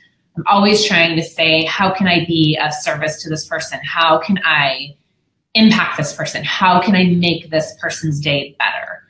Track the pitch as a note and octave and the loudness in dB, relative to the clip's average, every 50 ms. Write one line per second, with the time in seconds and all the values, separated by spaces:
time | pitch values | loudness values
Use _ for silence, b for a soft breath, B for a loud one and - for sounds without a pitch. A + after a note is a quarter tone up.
0 | b b b b b b - - - - G3+ G3+ G3+ G#3 G#3 G#3 G#3 - G3 E3+ | b b b b b b -10 -6 0 2 4 4 4 4 4 4 2 2 2 2
1 | E3 E3 E3 D#3+ D#3 - - - E3 D#3+ D#3+ D#3+ D#3+ D#3+ - - G3 F#3 F#3+ - | 2 2 2 0 -2 -2 -2 -2 0 2 2 2 0 -2 -2 -2 0 0 0 0
2 | G3 F#3 F3 E3+ - - E3+ D#3+ D#3 D3+ D3+ - - D#3 - - - E3+ D3+ D3+ | 0 2 2 0 0 0 0 2 2 2 2 0 -2 -2 -2 -2 -2 -4 -4 -4
3 | D#3 D#3 D#3 - - D#3+ D#3 D#3 - - E3+ D#3 - - F3 E3 D3 D3+ - E3+ | -4 -4 -4 -6 -6 -8 -8 -8 -8 -8 -8 -8 -8 -8 -10 -10 -10 -6 -2 0
4 | E3 E3 D#3+ D#3+ - - G3 F3+ - E3 D#3 D3+ C#3+ C3+ C3 C3 C3+ C#3+ - _ | 2 2 2 2 0 -2 -4 -2 0 0 0 0 0 0 -2 -4 -10 -14 -18 _
5 | _ _ _ _ _ _ _ _ _ _ - A3 A3 A3 A3 A3 E3+ - - - | _ _ _ _ _ _ _ _ _ _ 2 4 6 6 6 4 0 -2 -2 -4
6 | D3 - - - - - - - - - - - F#3+ F#3+ - - - - G3 F#3 | -4 -4 -4 -6 -6 -6 -6 -6 -6 -6 -4 0 2 4 4 4 4 4 4 4
7 | F#3 F3+ F3 F3 F3 F3 D#3+ D#3+ - - D#3 D#3 D#3 - - - - E3 D#3+ - | 4 4 4 2 2 0 0 -2 -6 -4 -2 -2 -2 -2 -6 -8 -8 -8 -6 -4
8 | - D#3 D3 C#3+ D3 D3+ C#3+ C#3+ C#3 C#3+ - - A#2 G2+ - - - - - - | -4 -4 -4 -2 -2 -2 -2 -2 -4 -6 -6 -4 -4 -2 -2 -4 -10 -12 -14 -16
9 | _ | _